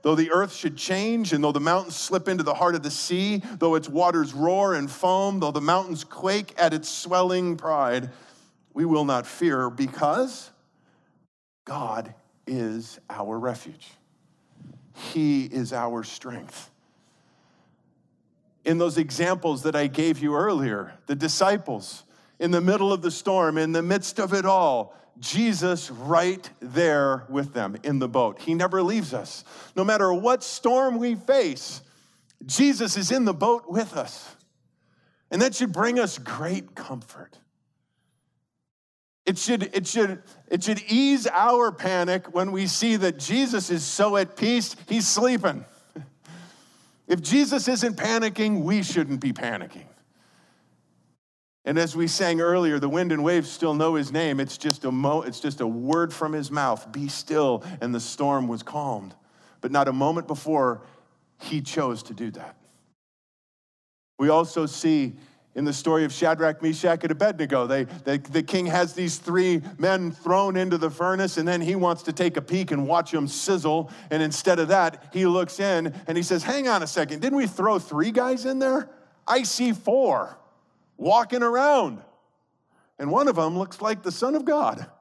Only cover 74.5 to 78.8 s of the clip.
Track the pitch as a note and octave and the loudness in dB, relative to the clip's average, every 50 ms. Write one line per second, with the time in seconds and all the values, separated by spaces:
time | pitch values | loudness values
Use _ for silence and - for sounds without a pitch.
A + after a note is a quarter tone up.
74.5 | F3+ E3+ D#3+ D3+ F#3+ G3 F3+ D#3+ D#3+ - - - - F3+ F#3 F3+ F3 F#3 F3+ F3 | 4 4 4 4 4 4 4 2 0 -6 -20 -8 -2 2 2 4 4 2 0 -2
75.5 | - - G3 G3+ F#3+ E3+ E3 D#3+ C#3+ F#3 - - E3 E3+ F3 - F#3 E3+ D#3+ - | -2 -4 0 0 2 0 0 -2 -6 -8 -6 -2 -2 -2 0 0 0 -2 0 -2
76.5 | B3+ C#4+ C#4 B3+ A3 G3 D#3+ D3+ - F#3 D#3 C#3+ D3+ D3+ E3+ C4+ C4+ C#4 C4 G3+ | -2 0 2 2 2 2 0 -2 -2 -2 -2 -2 -2 -2 -2 0 2 2 0 0
77.5 | F3 - F#3+ A3 G#3+ F#3 - - D3+ D3 E3+ A3 A3 B3 B3 B3+ C4 B3 A3 C4 | -2 0 2 2 2 2 0 -4 -2 0 0 2 2 0 2 2 -2 -2 -2 -4
78.5 | C4+ C4 C4+ C4 C4 D4 | -2 0 0 0 0 0